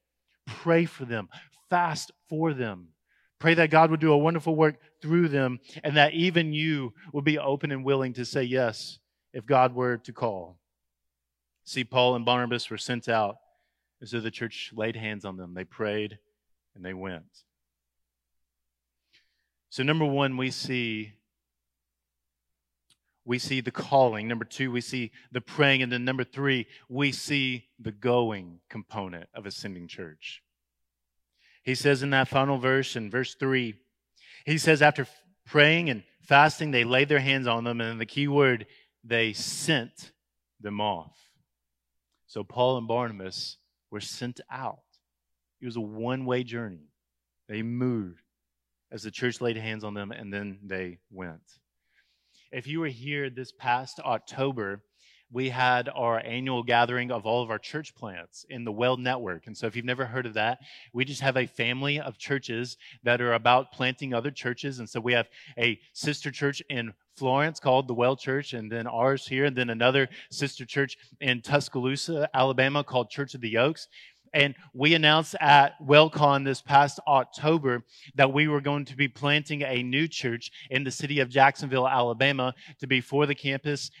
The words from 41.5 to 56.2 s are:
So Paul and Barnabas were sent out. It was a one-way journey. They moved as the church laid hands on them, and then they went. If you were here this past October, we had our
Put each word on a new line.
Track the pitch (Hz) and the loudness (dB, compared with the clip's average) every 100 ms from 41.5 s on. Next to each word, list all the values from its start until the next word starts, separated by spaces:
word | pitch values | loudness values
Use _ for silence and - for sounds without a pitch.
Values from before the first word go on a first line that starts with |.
| _ _ _ _ _ _ _ _ | _ _ _ _ _ _ _ _
So | 110 | -12
Paul | 98 127 127 127 | -10 0 2 2
and | 113 | -2
Barnabas | 117 120 101 95 - - - _ _ _ | -2 -2 -6 -12 -10 -12 -14 _ _ _
were | 104 | -14
sent | - - 123 120 - | -12 -10 -10 -10 -14
out. | 127 127 - _ _ _ _ _ _ _ _ | -10 -10 -10 _ _ _ _ _ _ _ _
It | 123 | -10
was | 117 | -8
a | |
one-way | 107 110 117 131 127 127 | -8 -6 -4 -2 -2 -2
journey. | 123 117 110 85 73 _ _ _ _ _ - | -2 -8 -8 -12 -20 _ _ _ _ _ -12
They | 107 | -8
moved | 113 120 127 117 92 85 _ _ _ _ _ _ _ | -6 -4 -2 -2 -6 -12 _ _ _ _ _ _ _
as | - | -14
the | 110 | -14
church | - 123 117 | -6 -4 -2
laid | 123 113 | -4 -4
hands | 110 110 | -6 -8
on | 104 | -8
them, | 104 101 | -8 -10
and | - 101 | -12 -10
then | 101 101 95 | -8 -8 -12
they | 98 95 92 87 _ | -10 -8 -8 -12 _
went. | 95 90 80 _ _ _ _ _ _ _ _ _ _ _ | -14 -14 -14 _ _ _ _ _ _ _ _ _ _ _
If | 135 127 | -12 -8
you | 156 | -6
were | 160 | -6
here | 117 135 147 135 | -8 -8 -6 -6
this | 123 127 | -10 -14
past | _ 123 123 131 - | _ -2 -2 -4 -10
October, | 139 113 - - 135 131 98 101 - _ _ _ _ | -6 -6 -6 -4 -4 -2 -6 -8 -14 _ _ _ _
we | 120 131 | -6 -6
had | 127 127 123 123 | 0 2 2 0
our | 135 117 113 | -2 -2 -2